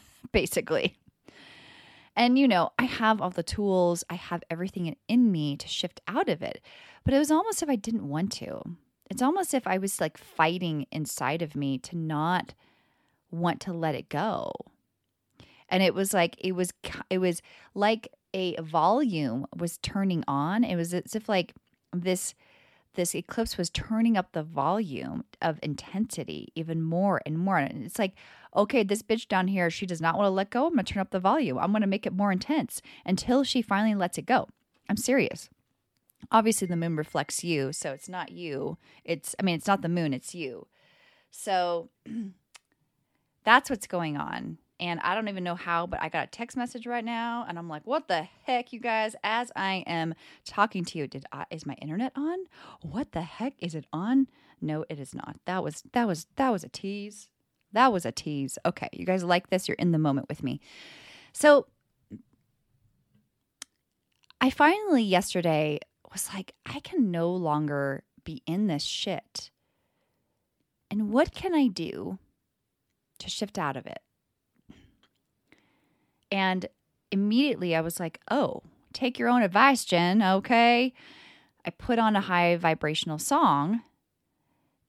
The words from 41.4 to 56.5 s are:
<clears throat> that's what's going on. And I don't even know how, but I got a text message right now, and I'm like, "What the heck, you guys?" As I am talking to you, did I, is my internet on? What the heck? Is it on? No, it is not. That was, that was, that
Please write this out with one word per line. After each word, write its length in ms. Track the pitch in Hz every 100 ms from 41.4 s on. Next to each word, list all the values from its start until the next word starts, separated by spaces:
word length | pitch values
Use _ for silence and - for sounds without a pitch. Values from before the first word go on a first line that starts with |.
| 208 185 175 170 165 _
<clears throat> 1400 | - 226 196 180 _ - _ _ _ _ _ _ _ _
that's 260 | 214 240 -
what's 180 | 233 -
going 300 | 180 160 147
on. 400 | - - - 160 _ -
And 200 | 175 170
I 140 | -
don't 120 | 208 214
even 160 | 190
know 120 | 180
how, 320 | 175 175 170 180
but 140 | 170
I 80 | 160
got 160 | 160
a 40 | -
text 260 | - 240
message 300 | 254 240 240
right 180 | 240 240
now, 420 | 226 233 233 240 -
and 100 | 170
I'm 100 | 170
like, 180 | 151 214
"What 200 | 302 -
the 200 | 170 165 _
heck, 280 | - 247 247
you 80 | 226
guys?" 360 | 240 220 220 -
As 280 | 202 226 240
I 280 | - 190 185 -
am 260 | 170 160 - - -
talking 400 | - - 214 190
to 140 | 170 165
you, 80 | 135
did 180 | 135 -
I, 140 | 139 -
is 160 | 160
my 80 | 151
internet 360 | - 151 180 262
on? 220 | 277 311 370 370 - - -
What 300 | 160 202 -
the 120 | 165
heck? 300 | 165 - 254 -
Is 160 | 170
it 140 | 156 -
on? 360 | 160 208 269 262 _ _ -
No, 240 | 156 151 -
it 120 | 143
is 160 | 131
not. 220 | - - -
That 180 | - 185
was, 200 | 151 - -
that 140 | 247 226
was, 200 | 160 -
that 160 | - 262